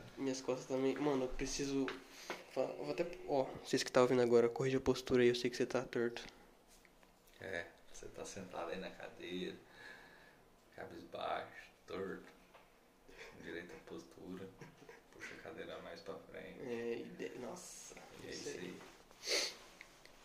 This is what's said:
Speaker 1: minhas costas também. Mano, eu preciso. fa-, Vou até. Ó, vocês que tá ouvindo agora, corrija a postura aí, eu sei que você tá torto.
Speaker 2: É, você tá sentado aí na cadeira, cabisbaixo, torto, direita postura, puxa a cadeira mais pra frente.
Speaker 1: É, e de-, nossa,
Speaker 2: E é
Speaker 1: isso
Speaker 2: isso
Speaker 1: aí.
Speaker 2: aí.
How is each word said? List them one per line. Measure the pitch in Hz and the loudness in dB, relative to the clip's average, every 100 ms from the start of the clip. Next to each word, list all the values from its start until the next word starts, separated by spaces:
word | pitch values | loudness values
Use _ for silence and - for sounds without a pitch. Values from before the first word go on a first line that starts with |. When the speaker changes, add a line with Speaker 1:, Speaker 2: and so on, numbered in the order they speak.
| - - | -12 -2
Speaker 1:
minhas | 135 131 | 0 0
costas | - 127 - | 0 -2 0
também. | 131 135 131 | 4 4 4
Mano, | 147 135 | 4 4
eu | 127 | 2
preciso. | - 135 - 139 139 127 - - - - - - | 0 -2 0 2 2 2 -2 -12 -12 -10 -10 -4
fa-, | 135 131 - | -2 0 -2
Vou | 147 | -2
até. | 147 175 - - | 0 -2 -4 2
Ó, | 143 131 - | 2 2 -2
vocês | - 131 | 0 2
que | - | 6
tá | 131 | 8
ouvindo | 123 127 | 8 8
agora, | 120 117 117 | 10 10 8
corrija | - 135 131 | 4 2 4
a | |
postura | 131 127 - 127 | 4 2 4 8
aí, | 120 | 8
eu | |
sei | 120 123 | 8 2
que | - | 2
você | 123 | 2
tá | 123 | 2
torto. | 123 123 117 120 - - - - - - - - - - - - | 2 2 2 0 -8 -14 -20 -20 -20 -20 -20 -20 -20 -20 -20 -12
Speaker 2:
É, | 95 87 - - - | -6 -4 -6 -12 -16
você | - - | -12 -12
tá | - | -10
sentado | 82 98 92 - 85 | -10 -8 -8 -6 -4
aí | 95 | -4
na | - | -6
cadeira, | - - - 87 90 90 - - - - - - - - - - - - - | -10 -12 -10 -6 -4 -4 -6 -16 -18 -16 -16 -18 -20 -20 -20 -20 -20 -18 -12
cabisbaixo, | - 85 - 85 82 85 - - - - - | -12 -12 -10 -6 -4 -4 -6 -12 -18 -18 -10
torto, | 90 95 90 - - - - - - - - - - - 80 | -6 -6 -6 -12 -20 -20 -20 -20 -20 -20 -20 -20 -18 -16 -12
direita | 85 85 - - - | -10 -8 -10 -14 -12
postura, | 82 - - 87 92 - - - - - - - | -14 -14 -14 -10 -10 -10 -14 -18 -18 -20 -20 -20
puxa | - - - | -14 -12 -12
a | |
cadeira | 82 82 85 80 | -10 -10 -8 -8
mais | 85 85 | -10 -10
pra | - - - | -8 -8 -10
frente. | 85 - - | -12 -10 -8
Speaker 1:
É, | 120 117 117 117 | -4 -2 0 -2
e | - - | -4 -6
de-, | - - | -6 -4
nossa, | 120 180 - - - - - - | -8 -8 -10 -12 -14 -14 -14 -12
Speaker 2:
E | - | -10
é | |
Speaker 1:
isso | - - | -6 -6
Speaker 2:
isso | - | -4
Speaker 1:
aí. | 92 - - - - - - | -6 -8 -14 -18 -20 -8 0
Speaker 2:
aí. | - - - - - - - - - | 2 0 -4 -16 -18 -20 -20 -20 -20